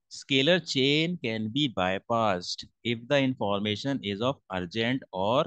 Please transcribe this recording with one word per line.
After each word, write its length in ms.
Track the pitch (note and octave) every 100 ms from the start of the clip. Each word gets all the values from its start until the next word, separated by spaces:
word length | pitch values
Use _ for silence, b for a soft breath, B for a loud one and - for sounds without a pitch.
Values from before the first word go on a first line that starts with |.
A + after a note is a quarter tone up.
| _
Scalar 480 | - - C3+ C#3 F3+
chain 560 | C#3+ C#3 C3+ D3 E3 F3+
can 320 | A#2 A2 G#2+
be 180 | B2 D3
bypassed 960 | G2 F#2 F#2+ - A#2 A2 F2+ F2 - - _
if 220 | A2+ A#2 A#2+
the 100 | C#3+
information 800 | C3 B2+ G#2+ G2+ G#2 G#2 C#3 C3+
is 180 | G2+ G2+
of 200 | B2 C#3 -
urgent 540 | F#2 F2+ G#2 A2+ C3 -
or 320 | F#2 G2 B2+